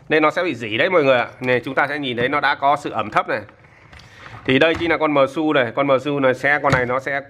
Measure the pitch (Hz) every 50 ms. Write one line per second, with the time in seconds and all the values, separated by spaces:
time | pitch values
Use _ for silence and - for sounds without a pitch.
0 | - - 147 156 156 151 147 185 180 180 131 113 120 107 107 120 151 190 185 170
1 | 143 135 131 120 113 - - - 127 131 127 120 117 143 131 160 147 135 147 151
2 | 143 127 120 113 120 131 147 147 139 139 147 139 139 139 147 147 - - - 110
3 | 104 107 - 175 185 180 143 110 101 - - _ - _ _ _ - - - -
4 | - - - - - - - - - - 131 131 160 165 160 - 170 165 160 143
5 | 156 151 147 139 135 135 - 165 156 156 151 143 120 113 113 139 139 139 135 127
6 | 131 147 143 143 135 131 123 127 - 143 147 147 143 143 135 127 123 120 127 135
7 | 135 147 139 139 135